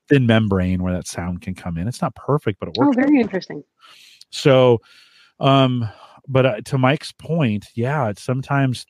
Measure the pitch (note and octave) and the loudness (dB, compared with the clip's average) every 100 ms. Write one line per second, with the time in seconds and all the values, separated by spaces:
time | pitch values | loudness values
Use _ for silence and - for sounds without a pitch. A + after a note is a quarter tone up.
0 | - C#3+ A#2 A2+ G#2+ F#2+ F2+ F#2 F2+ F2+ | 0 2 4 2 2 0 0 -2 -2 -4
1 | - - F2 F2+ G2 F#2 F2+ E2+ C3 - | -6 -8 -8 -8 -10 -10 -8 -6 -8 -6
2 | D3 - - D3 A#2 - F2 G2 C#4+ B3 | -8 -6 -4 -2 -2 -6 -6 0 0 2
3 | C#4+ C#4+ G#3+ F#3 - D#3+ - _ - - | 2 2 0 -4 -10 -14 -16 _ -20 -20
4 | - - _ - D3+ C3 B2+ A#2 - _ | -20 -20 _ 0 4 6 6 4 -2 _
5 | _ _ _ - C#3 C3+ C3 B2 A2 - | _ _ _ -2 2 4 4 0 -6 -10
6 | - _ - C3 B2+ G#2+ - C3+ B2+ D#3 | -20 _ -2 2 2 -2 -4 0 2 0
7 | - - - E3 B2 G#2 - - A#2+ D3+ | -6 -14 -6 -2 0 -2 -6 -6 -4 -2
8 | A2+ G2+ - B2+ - C#3 C3 A#2+ | -4 -6 -6 -6 -2 0 0 -2